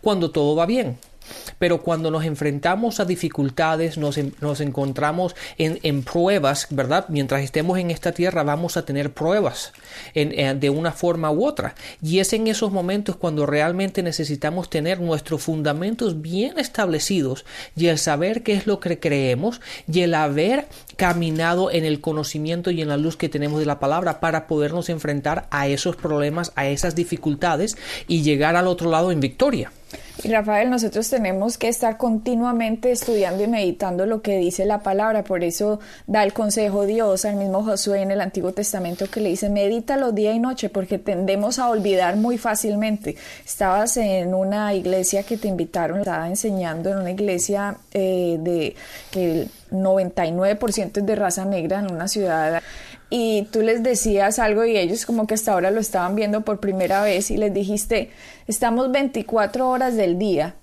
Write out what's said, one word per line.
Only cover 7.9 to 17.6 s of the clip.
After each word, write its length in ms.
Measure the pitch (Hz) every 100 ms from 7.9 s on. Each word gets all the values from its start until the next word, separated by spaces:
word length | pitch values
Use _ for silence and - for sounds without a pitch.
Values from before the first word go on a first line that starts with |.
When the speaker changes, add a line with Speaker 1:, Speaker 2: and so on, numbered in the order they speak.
| 160 180
Speaker 1:
tierra 320 | 170 175 175
vamos 340 | 147 147 170 175
a 80 | -
tener 260 | 139 143
pruebas 640 | - 156 208 165 - - - - - -
en, 260 | 156 147 -
eh, 140 | 139
de 160 | 135 139
una 220 | 143 165
forma 400 | - 175 165 156
u 160 | 151 269
otra. 260 | 294 - - - -
Y 200 | 156 185
es 120 | 190
en 120 | 220 220
esos 260 | 214 220
momentos 440 | 196 180 202 208 170
cuando 320 | 175 151 143
realmente 560 | 147 156 180 196 190
necesitamos 680 | 175 160 147 143 151 175 175
tener 300 | 160 156 185
nuestros 420 | 170 156 - 160
fundamentos 800 | - 160 147 147 190 226 226 160
bien 380 | 156 180 254 349
establecidos 840 | 254 - 196 156 - 196 135 131 - -